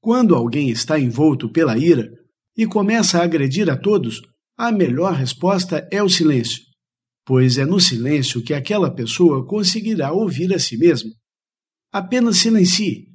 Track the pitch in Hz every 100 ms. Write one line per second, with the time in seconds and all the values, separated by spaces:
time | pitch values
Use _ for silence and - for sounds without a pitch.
0 | 220 240 226 151 117 127 139 113 - 156
1 | 127 113 156 131 113 165 156 113 160 147
2 | 107 - _ _ _ - 220 214 202 226
3 | - 175 170 160 135 131 190 135 196 208
4 | 120 - - _ _ _ 233 214 160 127
5 | 185 160 131 - 180 196 180 151 - 196
6 | 202 185 160 135 117 - _ _ _ _
7 | _ _ - 131 127 123 139 190 - 120
8 | 123 147 131 120 113 147 135 208 160 127
9 | 113 - 175 135 131 208 202 226 208 208
10 | 139 175 220 131 180 185 - 117 170 135
11 | 113 - _ _ _ _ _ _ _ 202
12 | 190 254 233 190 233 220 175 185 208 113
13 | -